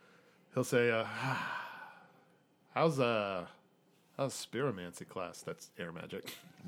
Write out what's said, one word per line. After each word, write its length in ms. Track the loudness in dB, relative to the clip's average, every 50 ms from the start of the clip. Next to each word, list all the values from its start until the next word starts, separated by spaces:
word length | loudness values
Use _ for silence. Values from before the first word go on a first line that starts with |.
| -20 -20 -20 -20 -20 -20 -20 -20 -20 _ -2
He'll 100 | 0 2
say, 260 | 4 6 6 6 6
uh, 140 | 6 4 2
<sighs> 1700 | 0 -2 -2 0 0 0 0 -2 -2 -4 -6 -6 -8 -10 -12 -14 -14 -16 -18 -20 -20 -20 -20 -20 -20 -20 _ _ _ _ _ _ _ 2
"How's, 240 | 4 4 4 6 6
uh, 460 | 4 4 4 4 2 2 0 -2 -4 -6 -10 -18 -20 _ _ _ _ _ _ _ _ _ _
how's 180 | -2 -2 -2 -2
spiromancy 720 | -4 -8 -4 -2 0 0 0 0 -2 -6 -8 -8 -10 -12 -10
class?" 340 | -6 -6 -6 -6 -6 -8 -8
That's 280 | -8 -8 -8 -10 -14 -10 -8
air 140 | -8 -6 -6
magic. 440 | -8 -8 -8 -8 -8 -8 -8 -12 -12 -14 -18 -20 -16 -4